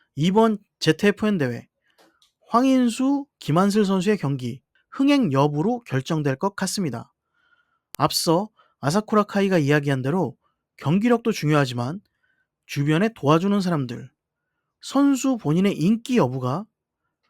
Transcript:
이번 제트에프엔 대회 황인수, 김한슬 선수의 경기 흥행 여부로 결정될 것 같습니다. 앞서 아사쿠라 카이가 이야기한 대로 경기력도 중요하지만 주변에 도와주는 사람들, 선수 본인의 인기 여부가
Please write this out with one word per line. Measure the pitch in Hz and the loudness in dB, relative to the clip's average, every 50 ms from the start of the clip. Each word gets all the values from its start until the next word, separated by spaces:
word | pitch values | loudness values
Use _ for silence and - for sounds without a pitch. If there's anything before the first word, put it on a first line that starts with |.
| _ _ _ | _ _ _
이번 | 135 151 180 185 220 226 226 214 202 - _ _ _ | -2 -2 2 4 4 2 2 0 -2 -8 _ _ _
제트에프엔 | - 160 160 - - 202 202 - 220 214 208 175 | 0 0 0 2 2 0 0 0 -2 -2 0 0
대회 | 139 123 120 120 - _ _ _ _ _ _ _ _ _ _ _ _ _ _ _ _ _ | -2 -4 -4 -8 -12 _ _ _ _ _ _ _ _ _ _ _ _ _ _ _ _ _
황인수, | - 233 262 269 262 254 247 240 220 - 254 269 285 277 277 - _ _ | 0 2 2 4 4 4 2 0 0 0 0 0 0 -2 -4 -8 _ _
김한슬 | - - 143 170 190 202 190 214 208 | -4 0 2 2 2 2 2 2 2
선수의 | 190 196 190 170 208 214 - | 2 0 0 0 0 -2 -2
경기 | - 139 143 131 127 120 135 131 _ _ _ _ _ _ | -2 -4 -4 -4 -6 -10 -10 -12 _ _ _ _ _ _
흥행 | - - 269 285 285 277 247 160 | -4 0 2 2 2 2 2 2
여부로 | 131 135 143 151 147 147 160 214 247 233 - | 2 2 2 2 2 0 -2 -2 -2 -4 -6
결정될 | - 135 135 131 - 170 156 147 143 131 - | -6 -6 -6 -4 -2 -4 -2 -2 -2 -2 -2
것 | - 196 - | -4 -6 -4
같습니다. | - 196 180 - 208 185 143 117 120 - - _ _ _ _ _ _ _ _ _ _ _ _ _ _ _ _ - - | -4 -6 -6 -4 -4 -6 -6 -6 -8 -14 -16 _ _ _ _ _ _ _ _ _ _ _ _ _ _ _ _ -4 -2
앞서 | 131 156 - - - 175 160 175 214 - - _ _ _ _ _ | -2 0 0 0 0 2 2 0 0 -4 -10 _ _ _ _ _
아사쿠라 | - 139 160 208 214 - 220 214 202 | -4 0 0 0 -2 2 0 0 0
카이가 | - - 202 196 196 190 170 | 2 0 0 0 2 2 2
이야기한 | 143 139 147 151 143 147 139 131 | 2 2 2 2 2 0 -2 -2
대로 | 123 135 160 190 160 113 - - _ _ _ _ _ _ _ - | -2 -2 -2 -2 -2 -4 -6 -12 _ _ _ _ _ _ _ -6
경기력도 | - 131 160 208 208 247 240 233 - 226 | -2 0 0 2 2 2 2 2 0 -2
중요하지만 | 208 - - 147 151 147 143 127 120 120 120 127 165 208 - _ _ _ _ _ _ _ _ _ _ _ _ | -4 -2 0 0 2 2 2 0 -2 -6 -6 -8 -8 -10 -14 _ _ _ _ _ _ _ _ _ _ _ _
주변에 | - - 143 143 147 156 165 208 226 226 | -10 -6 -4 0 0 0 0 0 -2 -4
도와주는 | - - 135 156 165 180 202 202 202 | -2 2 2 2 2 2 0 0 0
사람들, | 180 180 175 147 135 117 120 123 123 127 _ _ _ _ _ _ _ _ _ _ _ _ _ _ | 0 -2 -2 -2 -4 -6 -8 -12 -14 -16 _ _ _ _ _ _ _ _ _ _ _ _ _ _
선수 | - - - 269 285 285 277 254 - 269 262 214 | -18 -4 0 2 2 4 2 2 0 -2 -2 -2
본인의 | - 147 156 180 190 202 160 - | 0 0 0 2 2 0 0 0
인기 | 151 190 233 226 - - 247 226 | 0 0 0 0 -2 -2 0 2
여부가 | 151 123 127 135 127 123 135 175 220 - _ _ _ _ _ _ _ _ _ _ _ _ | 2 0 0 -4 -4 -4 -4 -4 -6 -12 _ _ _ _ _ _ _ _ _ _ _ _